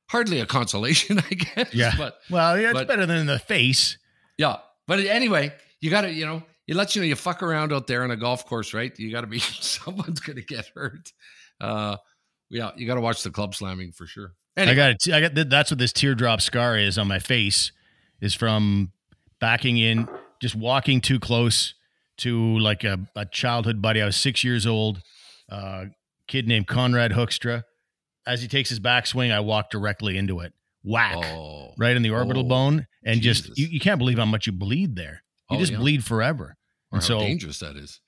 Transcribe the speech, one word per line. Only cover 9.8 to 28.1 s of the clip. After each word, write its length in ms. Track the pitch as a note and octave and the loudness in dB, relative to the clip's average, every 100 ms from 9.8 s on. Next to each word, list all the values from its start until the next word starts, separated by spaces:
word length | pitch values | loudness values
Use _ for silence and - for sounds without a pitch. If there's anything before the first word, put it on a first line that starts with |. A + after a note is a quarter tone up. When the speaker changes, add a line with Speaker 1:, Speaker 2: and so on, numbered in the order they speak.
| - F#3+ - D#3+ | -6 -8 -6 -6
Speaker 1:
gonna 220 | D3+ C3 | -8 -12
get 260 | - A#2+ - - | -10 -12 -12 -10
hurt. 360 | C3+ D3+ - - - - - _ | -10 -10 -20 -20 -20 -20 -20 _
Uh, 380 | G#2 G#2+ G#2 G2+ - _ _ _ _ | -6 -4 -4 -6 -12 _ _ _ _
yeah, 220 | A#2 A2 - | -8 -8 -6
you 120 | A#2 | -4
gotta 140 | B2+ | 0
watch 220 | A#2 A2 | 0 -2
the 80 | F#2+ | -4
club 240 | F#2 G#2 - | -6 -6 -6
slamming 360 | F#2+ F#2 F2+ | -8 -8 -12
for 140 | - E2+ | -14 -18
sure. 260 | G#2 F#2 - _ - | -16 -18 -20 _ 0
Anyway. 160 | F#3+ | 4
Speaker 2:
I 40 | C3 | 6
got 160 | C#3 G#2+ F3+ | 6 4 2
it. 60 | |
I 80 | D3+ | 2
got 140 | D#3+ C#3+ | 2 2
th-, 120 | C#3+ | 2
that's 220 | C#3 D3 | 2 2
what 60 | C3+ | 2
this 160 | B2 | 0
teardrop 480 | - C#3 A#2+ A#2+ A2 | 2 2 2 2 2
scar 360 | - A#2+ A#2+ G#2+ | 0 0 2 2
is 200 | G2+ G2 | 2 2
on 100 | G2 | 0
my 120 | F#2+ | 0
face, 520 | - B2 G2+ - - - _ _ _ _ | 0 0 2 0 -2 -6 _ _ _ _
is 120 | G2+ | -4
from 580 | - A2+ G#2+ G#2 G2+ F#2 - _ _ _ _ | 0 2 2 4 2 0 -6 _ _ _ _
backing 380 | A2+ A2+ B2+ A#2 | 0 2 2 4
in, 300 | A2+ A2+ A2+ - - _ | 4 2 0 -8 -18 _
just 140 | A#2+ A2 | -6 -2
walking 440 | A2+ C3+ C#3+ C3 | 0 0 4 2
too 180 | - C3 | 4 0
close 540 | - A#2 A#2+ - - - _ _ _ - | 2 2 4 2 -2 -6 _ _ _ -8
to, 400 | B2 A#2 A2+ A2 | -4 0 2 4
like, 260 | G#2+ G#2 | 2 2
a, 160 | G#2+ F#2+ G2 G#2 | 0 -2 -6 -10
a 100 | G#2 | -8
childhood 560 | - B2 A#2+ A2+ A2 | -4 -2 0 0 0
buddy. 200 | A2 G#2+ | 2 2
I 40 | G#2 | 0
was 100 | F#2+ | 0
six 280 | C#3 A#2 | 0 0
years 220 | B2 A#2+ A2+ | 0 2 2
old, 360 | A2 A2 F#2 - - - - _ | 2 0 -2 -10 -20 -20 -20 _
uh, 360 | G2+ G2 F#2+ G2 - _ _ - | -14 -12 -10 -12 -16 _ _ -6
kid 200 | C3+ A#2 | -2 2
named 180 | A2 F#2+ | 2 2
Conrad 440 | B2 B2 B2 A#2 | 0 4 4 4
Hoekstra. 520 | A#2+ A2+ - A#2+ A#2 A2+ _ _ _ _ | 2 0 -2 -4 -6 -8 _ _ _ _